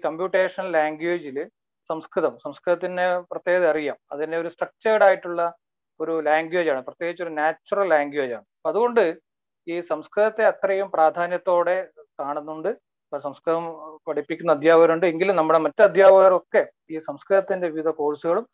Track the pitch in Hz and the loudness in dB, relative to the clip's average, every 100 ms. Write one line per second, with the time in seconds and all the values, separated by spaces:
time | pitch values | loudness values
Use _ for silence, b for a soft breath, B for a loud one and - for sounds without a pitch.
0 | 165 160 185 185 185 - 185 160 151 156 | -6 -6 -2 0 -2 -4 -4 -2 -2 -4
1 | 170 175 147 131 - _ _ _ - 160 | -6 -6 -6 -10 -12 _ _ _ -10 -10
2 | - - 156 123 151 139 - 175 180 180 | -8 -2 -2 -4 -12 -8 -4 -4 -4 -4
3 | 180 180 175 165 - 180 170 151 147 - | -2 -2 -6 -8 -2 0 2 0 -4 -8
4 | _ 147 156 165 170 160 175 _ 226 214 | _ -10 -6 -6 -8 -8 -10 _ 0 4
5 | 202 190 180 175 170 170 _ _ _ - | 4 2 -2 -4 -6 -6 _ _ _ -10
6 | 160 160 147 156 160 175 165 131 127 - | -6 -2 0 0 0 -2 0 -2 -6 -10
7 | 170 175 170 151 156 160 _ 202 190 156 | -8 -8 -8 -4 -4 -4 _ -2 2 0
8 | 143 147 131 110 - _ - 170 240 233 | 0 -4 -6 -6 -14 _ -6 0 0 2
9 | 175 165 _ _ _ _ - 170 170 151 | 0 -2 _ _ _ _ -10 -8 -6 -8
10 | 151 - 214 214 214 - 190 190 196 165 | -6 -2 0 0 0 0 -2 -2 -2 0
11 | 160 156 175 175 190 175 170 185 180 - | 2 2 -4 -4 0 0 0 -2 -6 -14
12 | _ - 139 151 147 156 165 247 _ _ | _ -10 -8 -8 -10 -8 -8 -8 _ _
13 | _ 143 143 131 - 165 170 160 156 156 | _ -12 -10 -8 -4 -4 -4 -12 -16 -14
14 | - 147 147 160 170 147 156 165 165 165 | -8 -8 -6 -4 0 2 6 6 6 4
15 | 175 160 190 185 156 160 151 - 208 170 | 0 0 0 2 2 2 2 4 4 6
16 | 190 190 190 180 - 214 139 _ - 160 | 8 8 6 4 0 0 0 _ -14 -12
17 | 156 143 - 196 190 190 175 156 156 156 | -10 -12 -2 0 0 -4 -4 -4 -4 -4
18 | 147 147 165 180 240 | -4 -4 -4 -4 -4